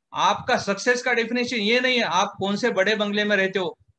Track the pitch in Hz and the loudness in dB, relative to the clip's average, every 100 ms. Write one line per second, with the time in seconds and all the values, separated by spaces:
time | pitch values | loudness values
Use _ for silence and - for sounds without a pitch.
0 | _ 139 175 208 - 226 - 196 254 247 | _ 0 0 0 0 -2 -2 -2 0 0
1 | 254 233 233 247 240 240 202 247 254 247 | 0 0 0 -2 -2 -2 0 2 2 0
2 | 180 175 208 - 196 202 240 190 196 214 | 2 2 0 -2 -4 -2 0 2 2 0
3 | 208 208 208 202 190 196 170 - _ | 0 -2 2 2 2 -2 -4 -8 _